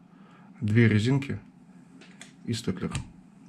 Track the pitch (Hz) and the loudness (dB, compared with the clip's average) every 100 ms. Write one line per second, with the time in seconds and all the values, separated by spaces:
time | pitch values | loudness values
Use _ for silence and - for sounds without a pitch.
0 | - - - - - - 107 110 113 107 | -20 -20 -20 -20 -20 -8 0 4 6 4
1 | 117 139 - 101 - - - - - - | 2 0 -2 -10 -12 -20 -20 -20 -20 -20
2 | - - - - - 117 - 95 87 - | -20 -20 -20 -16 -8 -6 -4 -6 -6 -8
3 | - - - - | -10 -18 -20 -20